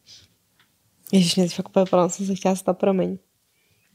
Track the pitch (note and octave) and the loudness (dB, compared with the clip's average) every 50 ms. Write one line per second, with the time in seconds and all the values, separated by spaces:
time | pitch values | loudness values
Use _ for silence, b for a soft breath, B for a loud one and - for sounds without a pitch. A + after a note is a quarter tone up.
0 | _ b b b b b _ _ _ _ _ _ _ _ _ _ _ _ _ _ | _ b b b b b _ _ _ _ _ _ _ _ _ _ _ _ _ _
1 | _ - G3 F#3+ F3 E3+ - F#3 F3+ E3 - - - - - G3 F#3+ - - F3+ | _ 0 2 2 2 2 2 0 0 0 -2 -6 -10 -2 0 0 2 2 2 2
2 | F3 F3+ - - G3 F#3+ G3 F#3 - F#3+ F#3+ F#3 - - F3+ - G#3 G3 F#3+ F3+ | 2 2 -2 -6 -6 -6 -6 -2 -2 -2 -2 0 -2 -4 -2 0 0 0 0 0
3 | F3 F3+ F#3+ - - _ _ _ _ _ _ _ _ _ _ _ _ _ | -2 -4 -6 -10 -14 _ _ _ _ _ _ _ _ _ _ _ _ _